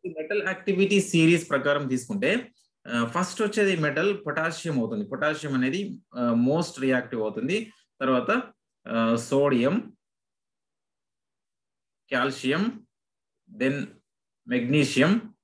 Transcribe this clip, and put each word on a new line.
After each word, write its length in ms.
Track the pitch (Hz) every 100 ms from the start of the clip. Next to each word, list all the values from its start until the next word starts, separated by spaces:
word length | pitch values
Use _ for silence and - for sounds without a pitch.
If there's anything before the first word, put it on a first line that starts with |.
| 185
ఈ 40 |
metal 380 | 160 156 208 202
activity 540 | 185 - 185 190 202
series 480 | 190 170 160 170 165
ప్రకారం 380 | 139 139 143 139
తీసుకుంటే, 640 | 127 - 101 127 226 - _ _ _ -
ఆ, 180 | 117 117
first 360 | 175 180 -
వచ్చేది 340 | 208 214 202 175
metal 500 | 151 139 190 196 151
potassium 540 | 151 160 160 170 139
అవుతుంది. 260 | 110 110 104
Potassium 480 | 135 151 151 151
అనేది, 460 | 135 127 175 202 - _ 123
ఆ, 180 | 120
most 500 | 117 123 156 165 -
reactive 380 | 131 127 120 120
అవుతుంది. 500 | 107 104 127 202 226 _ _ _
తర్వాత, 420 | 135 127 120 233 247 _ _ _ -
ఆ, 280 | 117 117 117
sodium, 800 | - 139 143 127 123 196 - - _ _ _ _ _ _ _ _ _ _ _ _ _ _ _ _ _ _ _ _ _
calcium, 760 | - 131 131 131 151 220 - - _ _ _ _ _ _ 107
then 280 | 131 143 - - _ _ _ _ -
magnesium. 880 | 123 123 147 135 131 156 220 - _